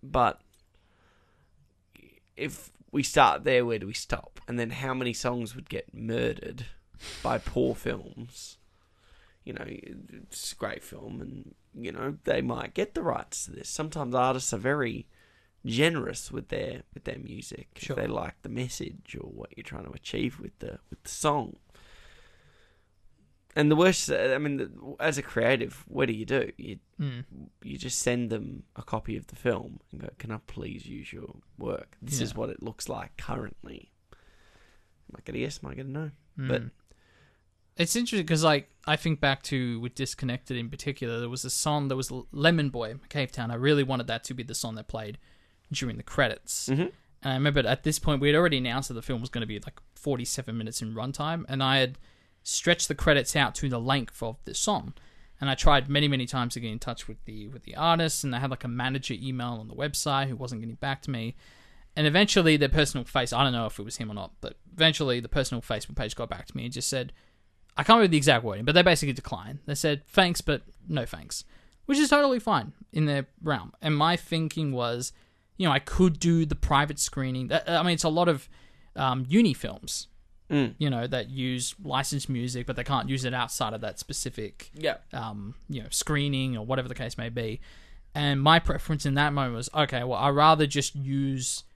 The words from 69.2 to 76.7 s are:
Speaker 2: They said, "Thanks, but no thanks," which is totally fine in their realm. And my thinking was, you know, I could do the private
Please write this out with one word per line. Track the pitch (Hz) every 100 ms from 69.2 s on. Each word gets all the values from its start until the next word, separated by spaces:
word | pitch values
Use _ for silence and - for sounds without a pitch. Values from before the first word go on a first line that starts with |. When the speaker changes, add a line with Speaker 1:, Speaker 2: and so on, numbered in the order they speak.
| - 101 101 143 -
Speaker 2:
They | 143
said, | 160 147 -
"Thanks, | - 180 170
but | - 156 - - -
no | 151 113
thanks," | 82 71 - - - - _ -
which | 277
is | 294
totally | 294 285 254
fine | - 175 107 - -
in | - 151
their | 143 131 _
realm. | 160 135 85 -
And | 160 147
my | 156 175
thinking | - 165 160 - 151
was, | 127 120 120 131 - _ _ _ -
you | 185
know, |
I | 139
could | - - 185 151
do | 170 165 160
the | 156
private | -